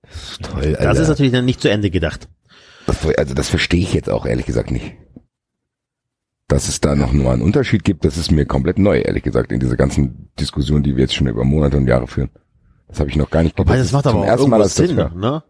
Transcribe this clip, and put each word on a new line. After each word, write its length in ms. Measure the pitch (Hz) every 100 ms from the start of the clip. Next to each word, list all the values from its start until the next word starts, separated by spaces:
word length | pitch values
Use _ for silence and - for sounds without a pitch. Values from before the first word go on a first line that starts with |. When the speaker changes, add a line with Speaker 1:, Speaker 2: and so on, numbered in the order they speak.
Speaker 1:
Das 280 | _ - -
ist 120 | -
toll, 280 | - 65 73
Speaker 2:
Das 120 | 78 95
Speaker 1:
Alter. 140 | 131
Speaker 2:
ist 60 | 160
natürlich 240 | 147 135
dann 140 | 123 123
nicht 160 | 123
zu 80 | -
Ende 200 | 104 101
gedacht. 380 | 87 78 - - _ _ - - - -
Speaker 1:
Das, 180 | - 78 -
also 160 | 73
das 160 | 65 71
verstehe 320 | 80 - 87
ich 120 | 95
jetzt 160 | - -
auch 160 | 53 -
ehrlich 200 | 60 -
gesagt 260 | 57 -
nicht. 220 | 60 - - - - _ _ _ _ _ _ _ _ _ _ _ _ _
Dass 200 | 69 -
es 140 | -
da 140 | 80 71
noch 180 | 65
nur 180 | 69 64
einen 100 | 62
Unterschied 440 | 69 135 127 110 -
gibt, 180 | 95
das 140 | 80 76
ist 140 | 78
mir 140 | 78 69
komplett 320 | 69 67 92
neu, 220 | 98 71
ehrlich 240 | 50 50
gesagt, 280 | - - -
in 60 | 60
dieser 160 | 64 60
ganzen 520 | 71 - 67 - - -
Diskussion, 440 | 76 - 69 73
die 120 | 71 65
wir 60 |
jetzt 100 | 65 -
schon 120 | 65
über 180 | 55 65
Monate 320 | 76 73 71
und 100 | 65
Jahre 200 | 62 62
führen. 220 | - 65 _ _ _ _ _ _
Das 100 | -
habe 100 | 73
ich 60 | 73
noch 140 | 71
gar 120 | 78
nicht 140 | 82 -
Speaker 2:
Wobei, 180 | 80 120
Speaker 1:
gewusst. 100 | 110
Speaker 2:
das 60 |
macht 100 | 139
Speaker 1:
Zum 100 | 143 107
Speaker 2:
aber 40 |
auch 20 | 101
Speaker 1:
ersten 220 | 120 139
Mal, 80 | 113
Speaker 2:
irgendwo 40 |
Speaker 1:
dass 160 | 101 -
ich 180 | 170 131
das 140 | 80
Speaker 2:
Sinn, 100 | 87
Speaker 1:
höre. 100 | 107
Speaker 2:
ne? 100 | 151 _